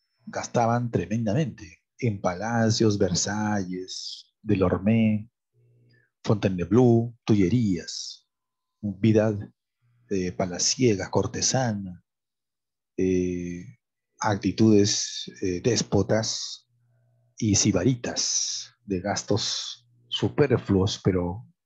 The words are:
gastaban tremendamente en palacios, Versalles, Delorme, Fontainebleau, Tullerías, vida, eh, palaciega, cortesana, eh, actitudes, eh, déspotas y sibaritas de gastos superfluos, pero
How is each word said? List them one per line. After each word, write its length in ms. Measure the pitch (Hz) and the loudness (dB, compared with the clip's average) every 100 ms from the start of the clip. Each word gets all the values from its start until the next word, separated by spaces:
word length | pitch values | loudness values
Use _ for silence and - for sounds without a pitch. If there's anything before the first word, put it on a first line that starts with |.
| _ _ - | _ _ -12
gastaban 640 | 104 - 120 113 120 120 | -10 -4 0 0 0 -2
tremendamente 920 | 98 90 117 110 110 147 - 95 - _ _ | -4 -4 -4 -2 0 -2 -6 -18 -20 _ _
en 220 | 120 98 | -4 -2
palacios, 760 | 90 90 110 117 113 110 113 101 | -4 -4 -4 0 0 2 2 2
Versalles, 1400 | 95 85 - 104 107 104 90 92 92 - - - - _ | 0 0 -2 -4 -2 -4 -4 -8 -10 -12 -14 -16 -20 _
Delorme, 880 | 107 95 90 90 98 113 110 107 - _ _ _ _ _ _ _ _ _ | -2 2 2 2 2 2 2 0 -4 _ _ _ _ _ _ _ _ _
Fontainebleau, 920 | - 107 104 90 85 110 127 117 120 - | -2 0 0 -2 2 4 6 4 2 -6
Tullerías, 1040 | - 107 87 123 107 85 - - - - _ _ _ _ _ _ | 0 2 4 2 0 -2 -6 -12 -14 -16 _ _ _ _ _ _
vida, 560 | 104 95 110 107 107 104 - _ _ _ _ _ _ | -10 0 4 4 4 0 -8 _ _ _ _ _ _
eh, 220 | 98 90 | -4 -4
palaciega, 760 | 87 92 87 - - 127 95 90 | -4 -6 -2 -2 2 2 2 0
cortesana, 960 | 101 95 85 - 127 123 104 95 87 _ _ _ _ _ _ _ _ _ - | -2 -2 -2 0 0 0 -2 -6 -12 _ _ _ _ _ _ _ _ _ -2
eh, 800 | 95 92 90 90 87 87 98 - _ _ _ _ | 0 2 0 -2 -6 -10 -14 -20 _ _ _ _
actitudes, 1120 | 110 101 98 - 110 104 101 - - - - - | -2 0 0 4 6 8 6 2 -4 -8 -12 -6
eh, 200 | 98 87 | -4 -2
déspotas 1080 | - 98 - 101 95 110 113 - - - _ _ _ _ _ _ _ - | 0 0 0 0 2 0 0 -6 -10 -14 _ _ _ _ _ _ _ -4
y 180 | 110 95 | 0 2
sibaritas 1200 | 110 92 110 123 - - - - - - - _ | 4 2 2 0 -4 -6 -4 -4 -4 -8 -12 _
de 160 | - 92 | -6 -4
gastos 880 | 101 95 - 104 - - - - _ _ _ | -2 -4 -2 -2 -2 -6 -8 -14 _ _ _
superfluos, 880 | - 104 - 143 110 - 98 95 - | -4 -2 2 2 2 2 2 2 0
pero 440 | - 92 87 101 - _ | 0 0 -2 -8 -14 _